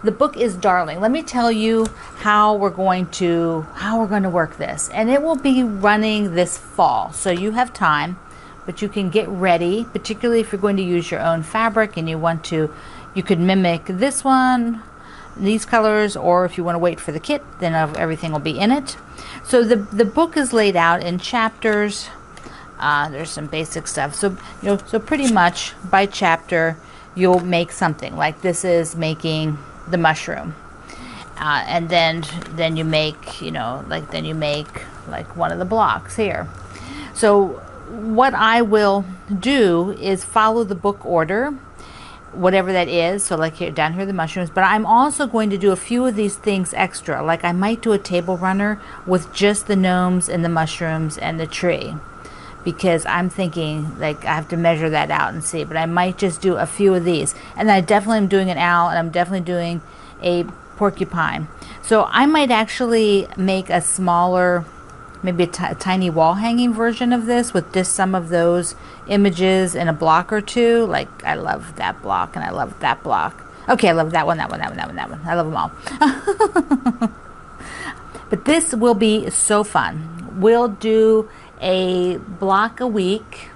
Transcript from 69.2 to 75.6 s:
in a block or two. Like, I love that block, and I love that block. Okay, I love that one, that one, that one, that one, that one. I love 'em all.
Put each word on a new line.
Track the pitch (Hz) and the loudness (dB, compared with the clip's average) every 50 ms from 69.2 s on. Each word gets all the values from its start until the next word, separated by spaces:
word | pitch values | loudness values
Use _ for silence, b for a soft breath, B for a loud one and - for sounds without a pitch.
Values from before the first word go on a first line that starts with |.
| 202 202 175 165 185 190 190 190 190 180 175 | 4 4 4 2 2 4 4 4 2 0 0
in | - 175 165 | -2 0 0
a | 160 | 0
block | 156 170 160 160 165 180 - | 0 4 4 4 4 2 0
or | 220 214 | -2 -2
two. | 202 - - 240 233 233 233 233 226 | -2 -2 0 2 4 4 4 4 2
Like, | 202 165 139 143 - - - - | 2 0 -2 -4 -4 -10 -8 -4
I | - 76 | -4 -4
love | - 87 - - - - - - | -2 -2 -4 -4 -4 -6 -12 -10
that | - 87 92 - - | -6 -4 -4 -4 -6
block, | - 98 95 92 90 87 - | -4 -2 -2 -2 -2 -4 -6
and | - - | -8 -8
I | 87 | -6
love | 90 - 135 - - - | -4 -4 -6 -6 -6 -4
that | - 139 117 - - | 0 -2 -2 0 -2
block. | 156 120 95 78 - - - - B B B B B | -2 0 0 0 -2 -4 -10 -20 B B B B B
Okay, | 254 - - 190 | 2 4 4 4
I | 165 | 4
love | 165 160 156 | 4 2 0
that | 165 165 151 | 0 0 2
one, | 156 170 160 | 2 0 -2
that | - - | -2 -6
one, | - - | -6 -6
that | - - | -8 -8
one, | - - | -6 -8
that | 78 73 | -10 -10
one, | 76 | -8
that | 87 - - | -10 -10 -10
one. | - - - | -10 -12 -6
I | 170 165 | -4 -2
love | 175 165 156 | -2 -2 -2
'em | 160 | -2
all. | 113 | -4